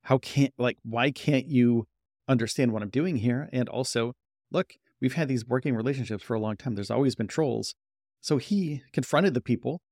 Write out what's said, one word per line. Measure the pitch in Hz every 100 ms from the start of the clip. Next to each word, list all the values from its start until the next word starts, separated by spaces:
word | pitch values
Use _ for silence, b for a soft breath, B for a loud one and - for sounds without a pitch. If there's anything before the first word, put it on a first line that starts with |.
"How | - 131
can't, | - - 135 -
like, | 120 117
why | - 113 135
can't | 131 - 135 127
you | 131 120 117 107 _ _ _ -
understand | 131 113 - 123
what | 107
I'm | 104
doing | 127 180 139
here? | 117 123 151
And | 127 123
also, | 123 127 120 117 - _ _ _
look, | 170 - - _ _
we've | 131
had | 160 147
these | 127 113
working | 127 147 117
relationships | 120 135 117 107
for | -
a | 113
long | 107 104
time. | - 101
There's | 98
always | 117 139 123
been | 110
trolls." | - 151 113 110 - _ _ _ _
So | - 147
he | - 202 170 143 _
confronted | - 127 147 190
the | 127
people | - 120 123 165 _